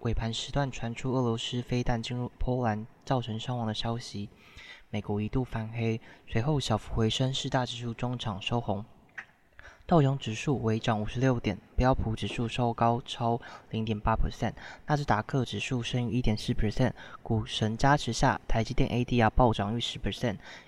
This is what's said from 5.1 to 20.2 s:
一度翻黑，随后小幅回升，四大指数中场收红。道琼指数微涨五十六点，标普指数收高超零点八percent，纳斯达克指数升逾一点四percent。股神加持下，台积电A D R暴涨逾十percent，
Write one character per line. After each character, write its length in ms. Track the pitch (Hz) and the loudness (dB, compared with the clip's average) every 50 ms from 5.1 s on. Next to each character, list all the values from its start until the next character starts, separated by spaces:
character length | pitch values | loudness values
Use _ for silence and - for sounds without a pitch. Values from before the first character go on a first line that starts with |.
| 104 104 | -2 -2
一 80 | 107 | -2
度 160 | 107 - 131 127 | 0 0 -2 -2
翻 240 | - - 113 110 113 | -2 -4 -6 -6 -6
黑， 300 | 117 117 113 113 113 113 - - - - - | -4 -2 0 0 0 -2 -6 -14 -20 -20 -12
随 160 | - - 117 113 | -2 -2 0 2
后 160 | 147 156 139 | 2 0 0
小 180 | - - 113 | 2 0 0
幅 160 | 104 - - - | 0 -2 -2 0
回 160 | 120 113 110 | 2 2 2
升， 240 | 113 - 131 131 135 | 2 2 0 0 0
四 160 | - - 131 | -2 -4 0
大 160 | - 131 123 | 0 0 0
指 120 | - 120 | 0 -4
数 140 | 120 120 117 113 | -6 -6 -6 -4
中 200 | - 123 123 127 | -4 -4 -4 -4
场 240 | 120 - 113 98 95 | -4 -4 -6 -6 -4
收 220 | - - 120 120 | -4 0 0 0
红。 240 | 120 - 98 101 104 - - - - _ - - - _ _ _ _ _ _ - - - - - - | 0 0 -2 -4 -4 -10 -16 -20 -20 _ -16 -16 -16 _ _ _ _ _ _ -20 -20 -20 -20 -10 0
道 140 | - 180 165 | 4 6 6
琼 160 | 139 135 139 | 6 6 4
指 160 | 135 - 113 110 | 0 -2 -6 -6
数 300 | 107 - 156 135 113 120 | -4 0 0 0 2 2
微 160 | 113 110 113 | 0 0 2
涨 200 | - 127 113 104 | 2 0 0 0
五 60 | 107 | 0
十 140 | 107 - 123 | -4 -2 2
六 200 | 127 131 127 120 | 2 2 2 2
点， 160 | - 110 90 - - - - | 0 -2 -2 -4 -6 -6 0
标 180 | - 127 127 131 | 2 4 4 4
普 220 | - - 110 110 | 4 2 -2 -2
指 100 | - - | -2 -4
数 220 | 101 - - 120 | -4 -2 -2 -4
收 260 | 113 - - 123 117 113 | -4 0 0 0 0 2
高 260 | - 117 117 117 120 - | 2 4 4 2 2 -2
超 340 | - - - 120 117 117 117 - - - - - - | -8 -6 -2 0 0 0 -2 -4 -10 -18 -18 -14 -8
零 160 | - 113 110 | -4 -4 -2
点 140 | 113 110 104 | -2 -2 -2
八 160 | - 117 113 | 0 0 2
percent， 380 | - - - - - 120 127 - - - - - - - | 2 2 0 0 -2 -4 -4 -4 -6 -14 -18 -18 -10 -2
纳 100 | - 151 | 0 0
斯 80 | 147 143 | 0 2
达 160 | - 113 104 | 0 0 0
克 240 | 110 - - 135 120 | 0 0 0 -2 0
指 140 | - - 101 | 0 -4 -6
数 240 | - - 135 123 117 | -4 -2 -2 -4 -4
升 260 | - - 127 120 113 | -2 -2 -2 -2 0
逾 80 | 95 | 0
一 40 | 127 123 | 2 4
点 120 | - - | 4 2
四 180 | 104 - - 120 | 2 0 -2 0
percent。 380 | - 113 104 - - 131 113 - - - - - - | 2 2 0 2 2 2 2 0 -4 -14 -18 -18 -12
股 240 | - - 117 110 110 | -4 -2 0 0 0
神 320 | - - - 110 107 113 | -2 -2 -2 -2 0 0
加 180 | 113 139 139 143 | 4 4 6 6
持 160 | 151 - 120 | 4 2 -2
下， 300 | 117 - 151 131 101 - - | 0 2 4 4 2 2 2
台 160 | - - 113 113 | 2 2 2 2
积 100 | - 127 | 0 2
电 160 | - 135 - | 2 2 4
A 160 | - 120 120 | 4 0 0
D 160 | - 127 120 | 2 4 4
R 80 | 113 107 | 4 6
暴 240 | - - 131 117 107 | 6 6 6 6 4
涨 240 | - 101 101 113 | 2 0 -2 -2
逾 20 | 120 | -4
十 200 | - - - 117 | -4 -6 -8 -6
percent， 380 | - 104 98 - | -6 -6 -4 -2